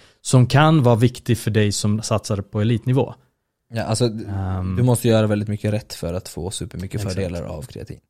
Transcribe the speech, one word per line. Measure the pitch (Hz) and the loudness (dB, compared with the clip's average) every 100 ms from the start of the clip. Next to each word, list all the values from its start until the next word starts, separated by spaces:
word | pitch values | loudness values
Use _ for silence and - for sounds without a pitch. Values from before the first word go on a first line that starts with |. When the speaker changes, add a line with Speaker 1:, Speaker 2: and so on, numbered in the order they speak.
| _ _ | _ _
Speaker 1:
som | - 127 123 | 2 4 6
kan | 135 156 160 | 6 6 6
vara | 123 110 | 6 4
viktig | 123 - - 113 | 2 0 -2 -2
för | - | 0
dig | 110 104 | 2 2
som | - 107 107 | 0 -2 -2
satsar | - 107 - 101 | -2 -2 -2 -6
på | - 107 | -4 -2
elitnivå. | 107 113 131 131 - - _ _ _ _ _ | 0 0 0 0 -2 -8 _ _ _ _ _
Speaker 2:
Ja, | 113 | -6
alltså, | 80 110 120 | -4 0 0
Speaker 1:
Ehm. | 107 101 98 95 92 92 95 | -2 -8 -6 -4 -4 -2 0
Speaker 2:
du | |
måste | 123 120 120 | 2 2 2
göra | 110 107 | 2 2
väldigt | 104 104 | 0 -2
mycket | 104 107 | -4 -2
rätt | 104 - | -4 -6
för | - 85 | -10 -6
att | 90 - | -6 -8
få | - 87 | -10 -10
supermycket | - 87 85 92 101 | -8 -10 -10 -8 -6
Speaker 1:
Exakt. | 101 92 | -6 -4
Speaker 2:
fördelar | 92 87 | -6 -6
av | - 80 | -10 -12
kreatin. | 67 - - - | -14 -14 -14 -16